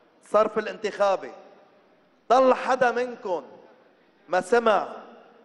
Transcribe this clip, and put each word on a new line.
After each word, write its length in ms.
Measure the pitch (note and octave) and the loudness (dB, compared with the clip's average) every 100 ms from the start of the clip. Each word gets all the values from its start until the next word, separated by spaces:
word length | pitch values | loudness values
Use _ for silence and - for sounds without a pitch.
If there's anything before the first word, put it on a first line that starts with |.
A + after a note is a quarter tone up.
| _ _ | _ _
الصرف 340 | - G#3 G#3+ A3 | -2 0 0 -2
الانتخابي. 760 | G#3 F#3 G3+ F3 G3+ F3+ C3+ - - - _ _ _ _ _ _ - | -6 -6 -8 -2 0 0 -6 -18 -20 -20 _ _ _ _ _ _ 0
ضل 240 | B3 C4 | 4 4
حدا 380 | B3 - C4 B3 | 2 0 0 0
منكم 520 | A#3 B3 A#3 G3+ E3 B2 - - _ _ _ _ _ - | 0 -6 -8 -8 -8 -8 -20 -20 _ _ _ _ _ -4
ما 120 | F3+ | -4
سمع 460 | F3+ A#3+ A3+ G3 C3+ - - - - - | 2 2 4 2 -2 -10 -18 -20 -20 -12